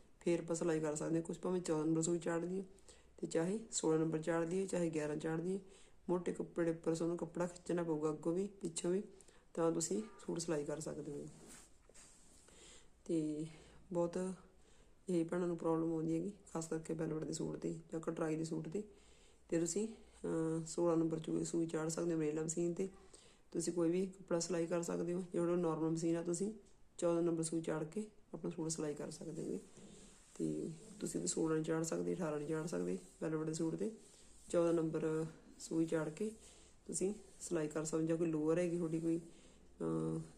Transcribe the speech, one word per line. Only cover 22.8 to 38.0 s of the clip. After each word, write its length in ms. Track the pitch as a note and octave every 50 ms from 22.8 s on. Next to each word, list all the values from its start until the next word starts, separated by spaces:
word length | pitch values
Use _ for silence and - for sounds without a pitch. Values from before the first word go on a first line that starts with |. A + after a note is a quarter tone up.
| F#3+ F#3+ - - - - - - - - - - - -
ਤੁਸੀਂ 220 | - E3+ E3 E3+ E3+
ਕੋਈ 160 | F3 E3+ E3
ਵੀ 160 | E3+ F#3 F#3+
ਕੱਪੜਾ 340 | F#3+ F#3 - - - F3 E3+
ਸਿਲਾਈ 260 | E3+ - F#3 E3+ E3+
ਕਰ 160 | E3 F3+ E3+
ਸਕਦੇ 320 | E3+ F3 F3+ F3 F3 E3+ F3
ਹੋ। 60 | F3+
ਜੇ 200 | F#3 F3 - F3
ਤੁਹਾਡਾ 160 | F3 E3+ F3
ਨਾਰਮਲ 340 | F3+ F3 E3 D#3 D#3 D#3+ D#3+
ਮਸ਼ੀਨ 260 | E3 E3 D#3+ E3 E3+
ਆ, 80 | E3+ E3+
ਤੁਸੀਂ 300 | F3 F3 D#3+ G3 G#3 A3 - - - - - - - -
ਚੌਦਾਂ 260 | - - E3+ E3+ E3+ E3+
ਨੰਬਰ 200 | E3+ E3 D#3+ D#3+
ਸੂਈ 180 | D#3+ - E3
ਚਾੜ 220 | D#3+ E3+ D#3+ D#3 D#3
ਕੇ 200 | D#3 - G#3+ G#3+ - - - - - -
ਆਪਣਾ 180 | E3 E3+ F3
ਸੂਟ 180 | F3 - D#3+ D#3+
ਸਿਲਾਈ 240 | D#3+ - D#3 D3+ C#3+
ਕਰ 180 | C#3+ C#3+ -
ਸਕਦੇ 420 | D#3+ - - D#3+ - - - - -
ਹੋ। 60 | G3+ - - - - - - - - - - - - - - -
ਤੇ 340 | - D#3+ D#3+ D#3 D#3 D3+ E3 D#3+ D#3 - - - -
ਤੁਸੀਂ 220 | - F3 - E3+
ਵੀ 60 | E3+
ਸੋਲਾਂ 280 | F3 - - E3 D#3+ D#3+
ਨਹੀਂ 100 | D#3 D#3+
ਚਾੜ 180 | D#3+ D#3+ D#3+ E3
ਸਕਦੇ, 300 | D#3+ F3 F3 F3 F3 F3
ਅਠਾਰਾਂ 240 | E3+ F#3 D#3 D3+
ਨਹੀਂ 120 | D3 D3 D3
ਚਾੜ 160 | D#3+ D#3 D#3
ਸਕਦੇ 320 | F3 F3 F3 F3+ F3 F#3 F#3+ - - - -
ਵੈਲਵਟ 260 | - D#3+ D#3 D#3 D#3
ਦੇ 60 | D#3+ D#3+
ਸੂਟ 220 | D#3 E3+ D#3+ D#3+
'ਤੇ। 160 | E3 G3 A3 A3 - - - - - - - - - - -
ਚੌਦਾਂ 240 | - F3 E3+ E3+ E3+
ਨੰਬਰ 520 | E3+ D#3+ D#3+ D#3 D#3+ E3 D#3+ D#3 D#3+ D#3+ D#3 - - - - - -
ਸੂਈ 260 | - - E3+ E3 E3
ਚਾੜ 240 | D#3+ E3 D#3+ D#3 D#3
ਕੇ 220 | D#3 - G#3+ A3 G#3+ - - - - - - - - - -
ਤੁਸੀਂ 280 | - - - F3+ F#3+ G#3+ - - - - -
ਸਿਲਾਈ 280 | - - F3+ E3 D#3
ਕਰ 160 | D3+ - D#3+ D#3
ਸਕਦੇ 200 | D#3+ - D#3+